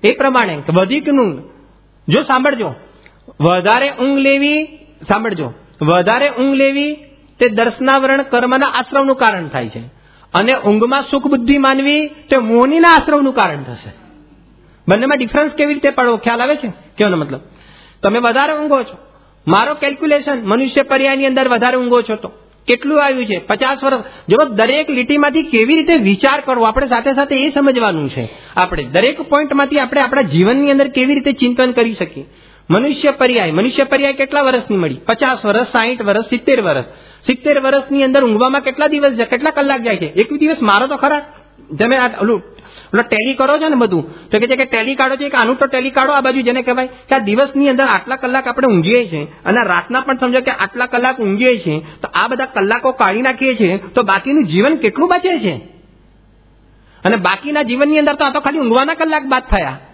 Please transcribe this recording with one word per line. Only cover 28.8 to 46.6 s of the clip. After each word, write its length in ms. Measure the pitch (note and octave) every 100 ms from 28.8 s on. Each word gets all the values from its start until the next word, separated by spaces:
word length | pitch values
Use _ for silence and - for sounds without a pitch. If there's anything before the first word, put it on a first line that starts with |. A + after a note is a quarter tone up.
દરેક 380 | B2+ D#3 A#3+ D4
પોઇન્ટમાંથી 580 | D4 C#4+ D4 C#4 C#4 D4
આપણે 220 | B3+ C#4+
આપણા 220 | B3+ C#4
જીવનની 480 | A3 D3+ F#3 C4 C#4+
અંદર 180 | C4+ C#4
કેવી 260 | C4 B3+
રીતે 180 | D4 C#4+
ચિંતન 400 | C4+ B3 B3 B3+
કરી 200 | B3 A#3
શકીએ. 340 | G#3+ E3+ C#3 C3+ - - - _
મનુષ્ય 400 | F3+ C#4 C#4+ D4
પર્યાય, 420 | C#4 B3+ A#3+ F3+
મનુષ્ય 320 | D#3 A#3+ B3
પર્યાય 280 | C4+ C#4 C#4
કેટલા 280 | C#4 C4+ D4
વર્ષની 360 | C#4 B3 - G3+
મળી? 180 | D#3+
પચાસ 520 | B2+ - A3+ C4+ B3+ G#3+
વર્ષ, 200 | G#3 B3
સાઈઠ 360 | A#3+ A3+ B3
વર્ષ, 260 | G#3 G#3 A3+
સિત્તેર 320 | A#3+ - B3+
વર્ષ. 240 | F#3+ C#3 A#2+ - - - -
સિત્તેર 340 | B3+ D4+ C#4+
વર્ષની 440 | C4 C#4 C4+ C#4
અંદર 200 | C4+ C4+
ઊંઘવામાં 360 | B3+ G#3+ B3+ C#4
કેટલા 260 | C4+ C4+ D4
દિવસ 240 | D4 C#4+
જાય, 160 | A#3 A3+
કેટલા 240 | B3 D4+
કલાક 300 | D4+ C#4 C4+
જાય 160 | A3+ G3
છે? 100 | D#3+
એક 260 | D#3 A3+
દિવસ 300 | D4 D4+ D#4+
મારો 240 | G#3+ G3+ C4+
તો 100 | C#4+
ખરા. 260 | C#4+ D4 D4 - - _ - D3+
તમે 180 | A#3 C4
આ 140 | B3 A3
ઓલું, 220 | G#3 G#3+ - - - - -
ઓલો 80 | G3+
ટેલી 320 | A3+ G#3+ A#3
કરો 220 | C4+ C4+ D4
છો 100 | D#4
ને 80 | C#4
બધું, 540 | A3+ F3 C#3+ - -
તો 80 | G#3+
કે 80 | A#3
છે 100 | B3+
કે 80 |
ટેલી 300 | C4 A#3 A3+
કાઢો 220 | C4+ C4+ C4+
છો, 80 |
એક 100 | C#4+
આનું 220 | C4 A3+ B3+
તો 100 | C4+
ટેલી 240 | C4 C4
કાઢો, 220 | C4+ C4+
આ 80 | C#4+
બાજુ 220 | C4 C4
જેને 200 | A#3+ B3